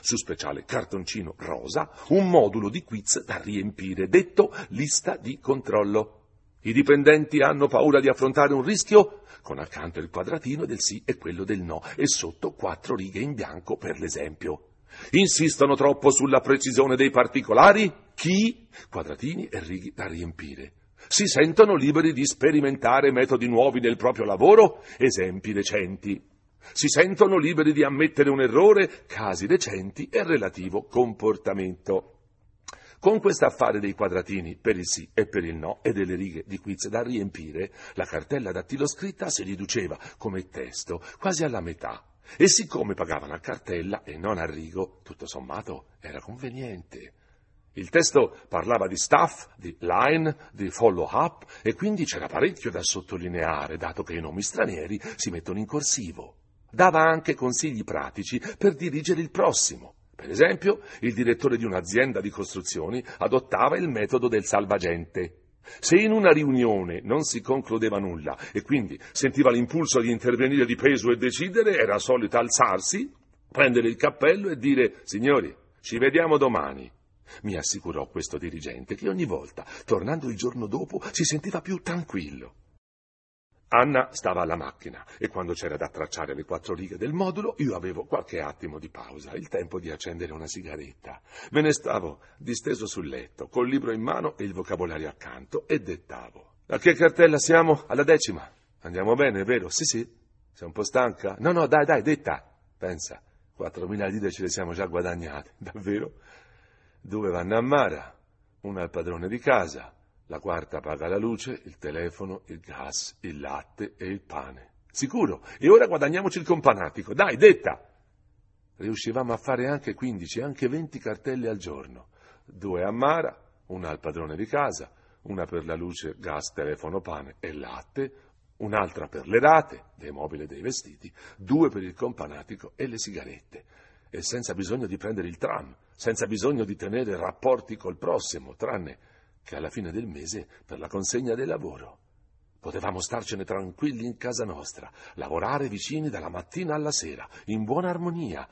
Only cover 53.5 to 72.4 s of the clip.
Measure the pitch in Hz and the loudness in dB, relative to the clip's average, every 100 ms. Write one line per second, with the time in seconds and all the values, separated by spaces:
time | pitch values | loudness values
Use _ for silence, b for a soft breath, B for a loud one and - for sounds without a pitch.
53.5 | 78 71 80 82 80 - 85 78 85 - | -4 -6 -8 -8 -8 -8 -8 -8 -8 -6
54.5 | - 113 87 82 101 B B - 85 - | -2 -2 -4 -8 -10 B B -8 -8 -8
55.5 | 95 107 147 147 - 113 - - _ _ | -8 -6 -4 -4 -4 -6 -12 -18 _ _
56.5 | _ _ 110 185 165 160 160 160 139 127 | _ _ 2 4 6 4 2 0 -2 -2
57.5 | 120 156 117 - 76 69 - 98 123 202 | -2 -4 -6 -6 -6 -6 -10 -8 -8 -8
58.5 | 214 196 156 175 147 156 165 165 - 175 | 0 0 2 -4 -4 -2 -2 -2 0 2
59.5 | 131 - - - _ _ - - 92 165 | 2 0 -4 -18 _ _ -18 -4 4 4
60.5 | 185 196 214 B B 117 107 117 117 139 | 4 0 -2 B B -4 0 0 2 2
61.5 | 120 113 92 85 107 131 101 101 101 95 | 0 -2 -4 0 2 2 0 -6 -6 -8
62.5 | 98 85 90 78 123 - B 92 127 - | -8 -8 -6 -6 -6 -8 B 0 0 0
63.5 | 98 127 156 175 113 104 131 123 110 95 | 2 2 2 -2 -2 0 0 2 0 2
64.5 | 101 101 101 87 85 82 - 87 - _ | 2 2 0 0 -4 -6 -6 -8 -10 _
65.5 | _ - B - 175 220 220 190 151 147 | _ -20 B 4 6 6 6 6 6 4
66.5 | 131 120 101 90 85 - 135 151 - - | 4 4 2 -2 -6 -2 -2 -2 -4 -2
67.5 | 135 127 113 110 101 98 82 73 65 B | -4 -2 -2 0 0 -4 -6 -8 -10 B
68.5 | 101 - 147 98 71 B - 135 131 131 | -8 -2 -2 -2 -8 B -2 0 4 4
69.5 | 120 123 160 151 127 117 113 123 120 127 | 4 2 0 0 2 2 0 0 2 2
70.5 | 139 120 120 139 135 110 120 123 123 180 | 4 2 2 2 4 2 2 0 -2 -2
71.5 | 202 214 175 113 104 - 127 107 117 | 2 2 4 2 2 2 0 2 0